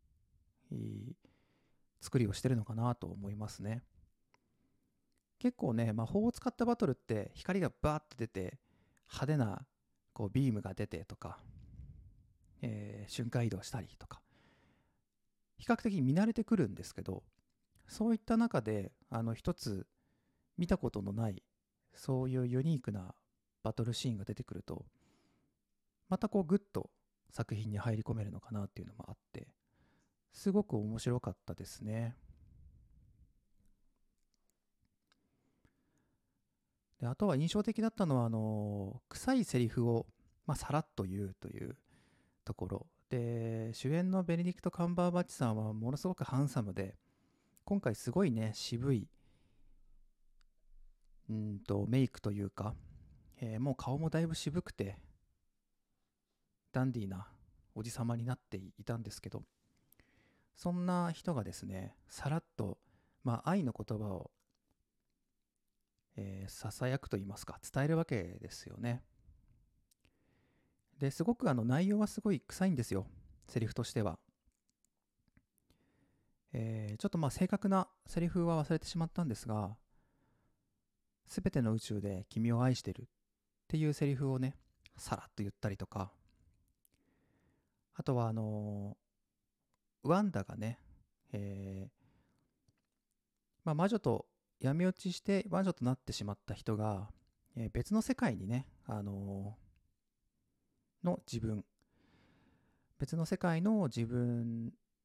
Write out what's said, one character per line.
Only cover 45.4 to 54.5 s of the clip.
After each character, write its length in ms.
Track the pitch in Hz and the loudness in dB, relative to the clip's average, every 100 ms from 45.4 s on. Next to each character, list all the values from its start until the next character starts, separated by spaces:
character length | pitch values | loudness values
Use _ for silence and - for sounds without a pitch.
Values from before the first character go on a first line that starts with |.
| 123 | 2
ん 100 | 110 | 2
は 140 | 107 | 0
も 200 | 107 113 | -2 -2
の 60 | 143 | 0
す 80 | 185 | -2
ご 80 | |
く 120 | 180 - | -2 0
ハ 120 | 131 | 2
ン 120 | 143 | 2
サ 120 | 139 | 2
ム 120 | 101 | -2
で、 240 | 92 95 - _ _ _ _ _ _ | -2 -6 -8 _ _ _ _ _ _
今 160 | - 202 | -2 0
回 160 | 131 104 | 2 0
す 160 | - | 0
ご 140 | 139 196 | 4 4
い 60 | |
ね、 200 | 113 110 | 4 0
渋 400 | 107 - 117 131 | -2 -4 -2 2
い、 140 | 123 - _ _ _ _ _ - - - - - _ _ _ - _ _ - - - _ - - | 2 0 _ _ _ _ _ -20 -20 -20 -20 -20 _ _ _ -20 _ _ -20 -20 -20 _ -18 -6
う 40 | |
ん 260 | 110 107 101 | -2 -2 -4
と、 260 | - 101 101 | -2 0 2
メ 140 | 127 | 4
イ 80 | 127 | 4
ク 120 | - | 2
と 120 | 107 | -4
い 100 | 101 | -2
う 60 | 98 | -2
か、 260 | - 104 - - - - - - - | -4 -6 -6 -12 -20 -20 -20 -20 -8
え 180 | 117 110 | -6 -2
ー、 20 | |
も 100 | 135 | 0
う 40 | 127 | -2
顔 220 | - 135 | -2 -2
も 120 | 160 | 0
だ 100 | 160 | 2
い 80 | 165 | 0
ぶ 80 | 160 | -2
渋 260 | - | -2